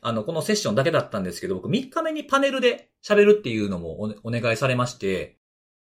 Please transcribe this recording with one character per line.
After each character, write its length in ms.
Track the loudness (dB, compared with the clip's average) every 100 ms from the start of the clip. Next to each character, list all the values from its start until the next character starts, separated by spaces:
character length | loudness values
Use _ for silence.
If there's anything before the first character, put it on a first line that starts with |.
あ 80 | -4
の、 100 | -4
こ 100 | -4
の 100 | -4
セ 100 | -2
ッ 20 | 0
シ 120 | 0
ョ 40 |
ン 40 | 2
だ 80 |
け 80 | 2
だ 80 | 2
っ 100 | -2
た 100 | -4
ん 40 |
で 80 | -6
す 100 | -6
け 60 | -4
ど、 80 | -4
僕 120 | -2
三 220 | -2 -2
日 140 | -4
目 80 | -4
に 140 | -4 -2
パ 140 | 0
ネ 120 | 2
ル 100 | 2
で 300 | 0 0 _ _
喋 220 | 0 6 8
る 120 | 6
っ 20 |
て 80 | 4
い 100 | -2
う 100 | -2
の 100 | -4
も 200 | -6 -8
お 80 | -8
ね-、 80 | -8
お 60 | -4
願 240 | -2 0
い 20 | 0
さ 120 | 0
れ 80 | 0
ま 100 | -2
し 80 |
て、 460 | -2 -2 -2 -4 _ _ _ _ _